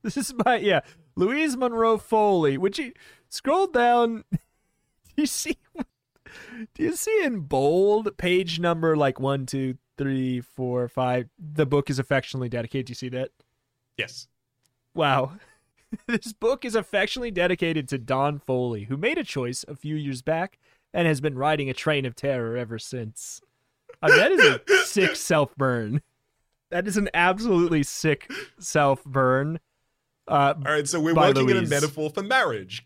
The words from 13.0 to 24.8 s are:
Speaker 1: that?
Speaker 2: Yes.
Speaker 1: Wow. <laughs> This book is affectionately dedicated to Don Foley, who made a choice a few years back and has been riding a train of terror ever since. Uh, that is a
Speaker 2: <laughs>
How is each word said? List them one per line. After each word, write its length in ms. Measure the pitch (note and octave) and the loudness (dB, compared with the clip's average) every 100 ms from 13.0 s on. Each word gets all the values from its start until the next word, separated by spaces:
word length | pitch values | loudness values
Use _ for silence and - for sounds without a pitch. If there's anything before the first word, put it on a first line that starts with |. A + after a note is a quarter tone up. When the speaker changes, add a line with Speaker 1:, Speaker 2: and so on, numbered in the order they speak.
| B2+ | -8
Speaker 1:
that? 200 | B2+ C3 _ _ _ _ _ _ - | -6 -8 _ _ _ _ _ _ -8
Speaker 2:
Yes. 300 | G2+ - - _ _ _ _ _ _ | -8 -10 -20 _ _ _ _ _ _
Speaker 1:
Wow. 380 | E3 C#3+ C3+ C3 F#3+ | -2 2 2 -2 -8
<laughs> 720 | - _ _ _ - - - | -20 _ _ _ -16 -12 -4
This 240 | A#3+ A3+ | -4 -6
book 300 | - A3+ C4+ | -4 -2 -2
is 120 | B3 A3 | -2 -4
affectionately 560 | - G3+ G#3 B3+ A#3+ | -2 -2 -2 -4 -4
dedicated 560 | F3+ F3+ F3+ E3+ D#3 B2+ | 0 0 2 0 -2 -4
to 80 | C3+ | -6
Don 400 | A#2 C3 C#3+ D3 | -2 0 0 -2
Foley, 460 | - B2+ B2 G#2+ | -2 -2 -2 -4
who 140 | G#2 C3+ | -6 -4
made 200 | A3 E4 | -2 -2
a 60 | |
choice 420 | A3+ C#3+ B2 B2 - | -4 -6 -6 -8 -12
a 80 | D3 | -12
few 200 | D3+ D#3 | -8 -6
years 260 | C#3+ B2+ | -6 -6
back 380 | D3+ D#3+ F#3+ _ _ _ _ | -4 -4 -4 _ _ _ _
and 140 | - E3+ | 0 2
has 140 | C#3+ | 2
been 140 | D3+ B2+ | -2 -2
riding 320 | C#3+ D3+ C3+ | 0 0 -2
a 20 | |
train 320 | B2+ D#3+ D3 C3 | -4 0 0 -2
of 100 | - | -4
terror 400 | C#3 B2+ A2+ B2 | -2 -2 -2 -4
ever 200 | A2 A2+ | -6 -8
since. 640 | - B2+ A2 - - - _ _ _ _ - - | -10 -10 -10 -12 -16 -16 _ _ _ _ -20 0
Uh, 60 | D#3 | 6
that 220 | E3+ B3 | 6 6
is 100 | F4+ | 6
a 180 | D3+ B2 - | 6 4 4
Speaker 2:
<laughs> 120 | F#4+ | 4